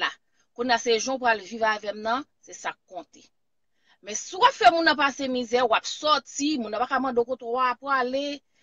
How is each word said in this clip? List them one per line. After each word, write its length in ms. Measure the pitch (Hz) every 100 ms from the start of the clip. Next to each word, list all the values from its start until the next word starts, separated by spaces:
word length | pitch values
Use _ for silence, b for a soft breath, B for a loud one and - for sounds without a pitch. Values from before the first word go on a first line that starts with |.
la. 80 | 156 - _ _ _ -
Konnen 240 | 247 233
se 160 | 240 226
jon 180 | 214 262
pou 80 | 240
al 80 | 220
viv 240 | 180 226
avè 320 | 220 214 208 214
m 80 |
nan, 240 | 214 247 302 _
se 100 | - 180
sa 180 | 175 -
k 40 | _
konte. 320 | 180 160 151 _ _ _ _ _ _ _ _
Men 160 | - 214
si 160 | - 381
w 80 | 494
ap 140 | -
fè 100 | 381 339
moun 100 | 330
nan 140 | 285
pase 320 | 285 262 269
mizè, 320 | 254 233 240
w 160 | 254 190
ap 80 | -
soti, 720 | - 302 302 - - 285 302
moun 160 | 214 208
nan 80 |
pa 80 | 247
ka 80 | 269
mande 220 | 262 240 240
kote 220 | 254 233
w 160 | 247
ap 160 | 254 240
pou 160 | 277 269
ale, 460 | 247 269 285 285 _ _